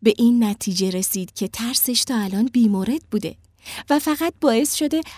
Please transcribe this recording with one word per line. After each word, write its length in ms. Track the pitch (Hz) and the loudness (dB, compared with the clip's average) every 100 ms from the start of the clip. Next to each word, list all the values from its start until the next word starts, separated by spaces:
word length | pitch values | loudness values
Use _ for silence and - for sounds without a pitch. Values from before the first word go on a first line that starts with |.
به 120 | 220 - | 0 4
این 260 | 240 240 | 4 4
نتیجه 460 | 214 202 - 180 190 | 2 -2 -4 -2 -2
رسید 440 | 185 190 190 180 | -2 -4 -4 -8
که 140 | - 190 | -6 -8
ترسش 560 | - 233 254 - 240 | -6 -4 -2 -2 -2
تا 140 | - 240 | -2 -2
الان 280 | 196 196 247 | -2 0 0
بیمورد 560 | 247 226 196 190 302 - | 4 4 4 0 -4 -4
بوده 240 | 214 160 - _ _ - - - | -6 -6 -10 _ _ -16 -8 0
و 100 | 294 | 0
فقط 340 | 311 294 330 - | 0 -2 -2 0
باعث 340 | 294 226 285 - | 2 2 0 0
شده 260 | 294 311 320 | -2 -2 -4